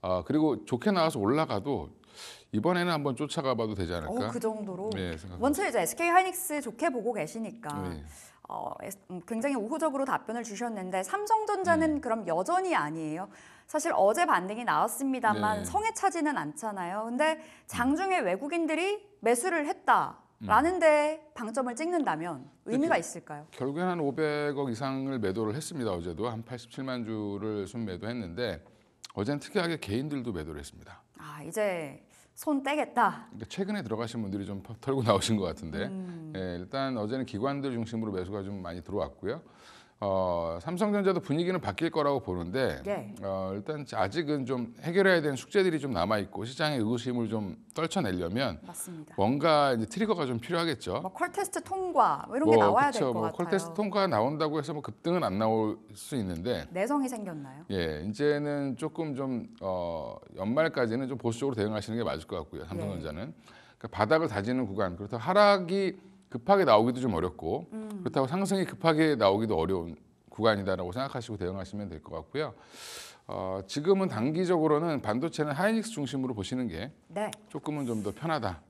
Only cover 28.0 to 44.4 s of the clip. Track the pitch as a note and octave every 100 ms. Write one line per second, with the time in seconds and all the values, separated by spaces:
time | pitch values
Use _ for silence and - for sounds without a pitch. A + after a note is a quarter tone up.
28 | G2+ B2 F#2 E2+ A#2+ F2 - _ _ _
29 | - - G#2 D3 - G#3 E3+ E3 - G#2+
30 | D3 C#3+ A#2+ F2+ D2+ D2+ D2 F2 D2 -
31 | _ - D3+ D3+ D3+ F#3+ G#3 F3 D3 C#3+
32 | _ - _ - - C#4 C#4 D4+ B3+ -
33 | G#3 - - G#2 A2 - F#3+ G#3 G#2+ A2
34 | A#2 A#2 G2+ G2+ G2 G2+ F#2+ A2+ - C3+
35 | A#2+ G2 - G#2+ F2+ D2+ E2+ D2+ - F#3+
36 | F3+ E3+ D#3+ F#2+ F#2 F2 F2+ C3+ C3+ B2
37 | G#2 C3 A#2+ G2+ C3+ C#3 C3+ A#2 A2 A2+
38 | A2 F#2+ F#2 G2+ G2 G2+ F2+ F2 F2 G2
39 | C#2+ - F#2 D3+ - - - - - _
40 | G2+ F#2+ F#2 E2+ E2+ E2+ D#3 F3 G#3 G3+
41 | F#3+ E3+ - D3 F3 F#3 - F#2+ E3 D#3+
42 | C#3+ C#3 - F2+ E2+ A#2 A#2+ C#2 A#2 G3
43 | - F#3+ G2 F#2+ F#2+ G2+ G#2 D3+ C3+ A2
44 | G2 C#3 D3 D3